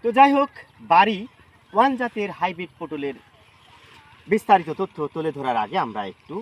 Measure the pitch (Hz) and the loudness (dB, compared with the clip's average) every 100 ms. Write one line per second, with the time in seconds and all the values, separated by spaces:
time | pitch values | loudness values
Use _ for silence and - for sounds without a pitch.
0 | 233 233 277 277 277 - - _ 220 170 | 0 6 6 6 0 -6 -20 _ 2 4
1 | 208 196 226 _ - _ _ 196 262 254 | 4 0 -8 _ -20 _ _ 0 2 0
2 | 240 - 202 - 180 175 180 _ 160 156 | -6 -4 -8 -4 -6 -6 -12 _ -10 -8
3 | 139 131 _ _ _ _ _ - - - | -8 -10 _ _ _ _ _ -20 -20 -20
4 | - - - 214 - 196 160 147 190 - | -20 -20 -2 -2 4 2 2 -6 -6 -6
5 | 147 165 160 143 135 120 107 185 135 107 | -6 -4 -6 -4 -4 -2 -2 -2 -4 -6
6 | 98 90 _ 170 | -10 -12 _ -12